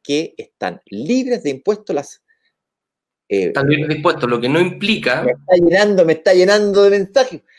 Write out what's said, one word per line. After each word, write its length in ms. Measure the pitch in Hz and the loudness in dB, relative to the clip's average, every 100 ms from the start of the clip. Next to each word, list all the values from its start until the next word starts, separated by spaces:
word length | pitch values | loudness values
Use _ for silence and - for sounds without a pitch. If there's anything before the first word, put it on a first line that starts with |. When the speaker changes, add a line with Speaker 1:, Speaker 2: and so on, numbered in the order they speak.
Speaker 1:
que 340 | - 147 165 - | -6 -4 -6 -12
están 440 | - - 92 87 - | -18 -10 -10 -10 -14
libres 580 | 101 147 254 254 233 | -10 -4 -2 -2 -4
de 60 | 147 | -4
impuestos 440 | 131 190 208 - | -6 -4 -4 -4
las... 300 | 147 143 - _ _ _ _ _ _ _ _ _ _ - | -6 -8 -16 _ _ _ _ _ _ _ _ _ _ -4
Eh, 200 | 101 90 | -2 -2
Speaker 2:
Están 200 | 139 139 | -2 0
libres 220 | 147 147 | 0 -2
de 60 | 156 | -2
impuestos, 340 | 175 156 123 | -2 0 -2
lo 100 | 120 | -2
que 80 | 123 | 0
no 140 | 160 | 0
implica 600 | 180 180 202 220 123 135 | 0 -2 -4 -2 -2 -2
Speaker 1:
Me 80 | 127 | -2
está 240 | 123 - 180 | -4 0 2
llenando, 480 | 170 185 208 190 165 | 4 2 2 2 2
me 80 | |
está 200 | 160 202 | 2 2
llenando 500 | 180 185 208 208 196 | 4 4 4 2 4
de 60 | 202 | 4
mensajes. 500 | 202 196 269 254 151 _ | 2 0 0 0 -4 _